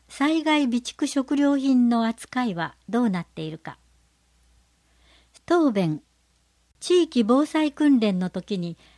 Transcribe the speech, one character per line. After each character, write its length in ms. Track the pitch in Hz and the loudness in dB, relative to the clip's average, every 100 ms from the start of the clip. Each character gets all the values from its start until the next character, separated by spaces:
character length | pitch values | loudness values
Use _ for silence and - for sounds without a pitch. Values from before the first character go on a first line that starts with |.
| _ | _
災 360 | - 285 320 | -4 0 0
害 220 | 302 302 262 | 0 0 2
備 120 | 240 | -2
蓄 300 | - - 285 | -4 -6 -4
食 260 | 277 269 | -2 -2
料 220 | 285 285 285 | 0 2 2
品 320 | 269 254 240 | 2 4 4
の 180 | 233 226 | 2 -2
扱 380 | 226 - 254 | -4 -8 -4
い 100 | 240 | -4
は 220 | 170 165 - - | -4 -8 -10 -6
ど 140 | 233 | -2
う 80 | 240 | 0
な 120 | 180 | -2
っ 40 | - | -6
て 160 | - | -10
い 80 | 156 | -10
る 80 | 160 | -12
か。 200 | - - _ _ _ _ _ _ _ _ _ _ _ _ _ _ _ _ | -16 -20 _ _ _ _ _ _ _ _ _ _ _ _ _ _ _ _
答 280 | - 339 294 | 0 2 2
弁。 300 | 202 170 151 - _ _ _ _ _ _ _ | 2 0 -2 -8 _ _ _ _ _ _ _
地 240 | - 359 | 0 2
域 220 | 320 247 | 2 0
防 220 | 214 262 302 | 2 2 2
災 260 | 311 302 | 0 -2
訓 260 | - 294 262 | 0 2 4
練 220 | 214 185 | 2 0
の 100 | 180 | -4
時 280 | 190 - 196 | -6 -8 -6
に 200 | 175 170 _ | -6 -10 _